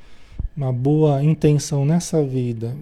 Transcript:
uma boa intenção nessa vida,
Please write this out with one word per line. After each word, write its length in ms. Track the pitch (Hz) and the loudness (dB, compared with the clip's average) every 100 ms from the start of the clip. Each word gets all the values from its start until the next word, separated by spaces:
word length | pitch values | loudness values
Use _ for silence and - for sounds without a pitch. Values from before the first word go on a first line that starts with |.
| - - - - - 151 | -20 -20 -20 -10 -10 -6
uma 160 | 131 | -4
boa 520 | 123 139 151 156 139 | -2 2 4 4 4
intenção 640 | 151 151 156 147 - 143 139 | 2 2 4 2 0 -2 2
nessa 380 | 170 - 160 | 0 0 -2
vida, 540 | 139 131 123 117 113 143 | 0 -2 -4 -4 -8 -10